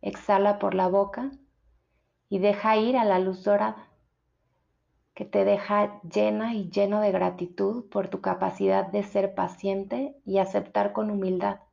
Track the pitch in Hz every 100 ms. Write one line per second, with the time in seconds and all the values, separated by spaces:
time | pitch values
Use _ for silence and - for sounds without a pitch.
0 | 202 - - 202 202 202 202 190 185 196
1 | 202 - 269 277 _ _ _ _ _ _
2 | _ _ _ 196 202 202 220 220 220 254
3 | 220 185 190 185 208 202 214 214 - _
4 | _ _ _ _ _ _ _ _ _ _
5 | _ - - 202 196 202 202 208 208 -
6 | 165 208 214 214 226 226 185 202 202 208
7 | 208 190 180 180 175 - 196 233 - 208
8 | 185 190 190 180 190 190 190 190 190 202
9 | 202 202 196 196 - - 196 196 196 240
10 | 277 - - 190 190 202 202 208 202 208
11 | 214 208 185 185 202 196 _